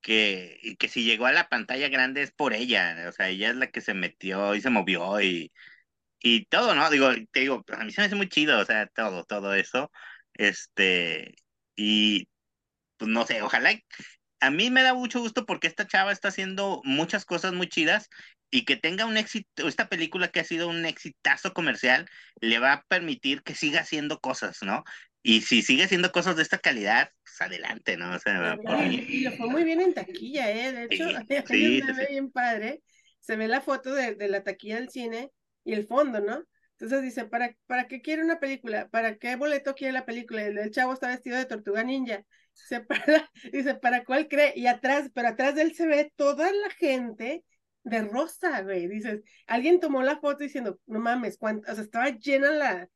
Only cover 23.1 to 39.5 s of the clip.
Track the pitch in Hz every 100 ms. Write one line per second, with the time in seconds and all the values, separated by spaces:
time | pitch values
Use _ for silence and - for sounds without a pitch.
23.1 | 131 139 135 - 147 151 156 160 156 147
24.1 | 147 131 131 98 - 98 104 - - -
25.1 | _ - 113 107 123 - 127 185 185 180
26.1 | - 175 160 156 190 - 127 101 113 143
27.1 | _ - - 90 90 - - - 87 87
28.1 | 90 - 98 85 82 - 95 95 85 -
29.1 | - 262 214 233 285 330 330 370 - -
30.1 | 180 226 285 233 214 254 262 233 - 330
31.1 | - 220 277 277 233 226 262 269 262 269
32.1 | 277 277 254 247 220 214 294 _ _ _
33.1 | _ - 220 220 254 277 269 262 277 247
34.1 | 202 202 196 196 190 208 220 247 262 233
35.1 | 226 269 _ _ _ - 214 208 247 285
36.1 | 220 202 254 359 _ _ _ 226 269 262
37.1 | 254 220 233 240 - _ 254 247 262 247
38.1 | 311 320 330 277 269 240 214 208 226 226
39.1 | 214 240 247 294